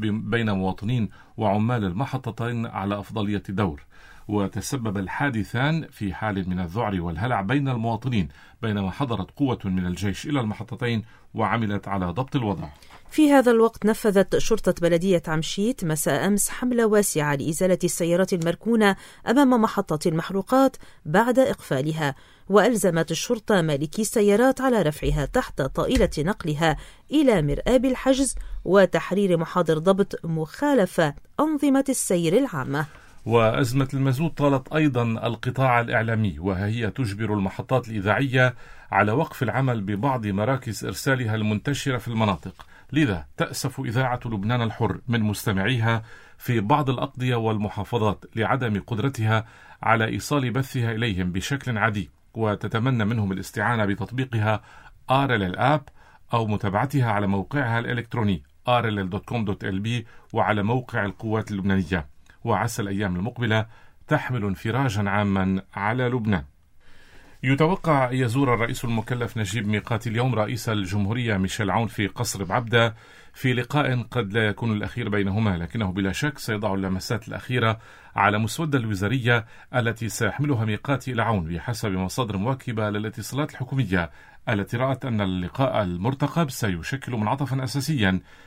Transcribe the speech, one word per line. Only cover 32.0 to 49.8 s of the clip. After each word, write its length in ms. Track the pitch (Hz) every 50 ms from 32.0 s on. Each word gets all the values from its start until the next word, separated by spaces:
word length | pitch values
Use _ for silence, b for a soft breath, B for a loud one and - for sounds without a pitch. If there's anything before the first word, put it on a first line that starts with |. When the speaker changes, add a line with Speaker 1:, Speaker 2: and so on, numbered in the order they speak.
| - - 202 175 170 160 175 240
Speaker 2:
العامة. 480 | 277 262 - 143 127 135 135 147 156 - b b b b b b b
Speaker 1:
وأزمة 600 | 110 113 117 113 110 117 139 143 117 - 139 135 131 -
المازوت 440 | 135 135 135 127 127 170 156 - -
طالت 340 | 147 143 139 131 135 - -
أيضًا 300 | 156 156 151 127 123 120
القطاع 800 | 117 113 107 104 120 113 110 - 127 - - 131 131 120 120
الإعلامي، 580 | 117 120 120 117 113 113 113 107 110 101 80 73
وهي 520 | 85 98 95 90 101 104 110 120 117 101
تجبر 440 | - - 131 104 101 104 113 104 107
المحطات 540 | 104 95 95 - - 101 - 135 131 120 110
الإذاعية 680 | 113 107 92 104 101 107 139 139 123 131 127 127 123 B B B B B B B
على 220 | 104 98 104 104 110
وقف 300 | 139 165 - - - 135
العمل 380 | 107 95 123 135 131 123 113
ببعض 460 | 98 95 107 101 110 143 131 120 107
مراكز 580 | 104 98 98 107 120 135 127 - 120 101 - 127
إرسالها 500 | 120 113 - - 143 135 123 127 107 113
المنتشرة 640 | 110 107 107 107 104 - 143 139 131 - 143 127 120
في 100 | - 120
المناطق، 580 | 117 110 113 104 95 80 - 92 - - - b b b b b 127
لذا 340 | 147 156 120 95 82 - - -
تأسف 440 | - 170 - 139 - - 127 - -
إذاعة 400 | 135 123 107 123 131 123 123 131 -
لبنان 360 | 120 113 101 95 107 123 120 117
الحر 380 | 110 110 - 117 98 - - - -
من 120 | 117 117
مستمعيها 840 | 110 107 104 - - 120 101 95 95 110 131 120 110 117 117 110 110 B B B B B B B
في 220 | - - 123 113
بعض 300 | 98 104 147 147 151 131
الأقضية 460 | 127 120 123 - - 123 127 127 123
والمحافظات 880 | 117 113 110 110 104 104 101 - - 95 - - 117 107 107 95 - - - -
لعدم 440 | 110 107 95 120 127 127 117 104 98 -
قدرتها 600 | - 120 104 104 139 135 - 110 110 113 110 110 B B B B B B B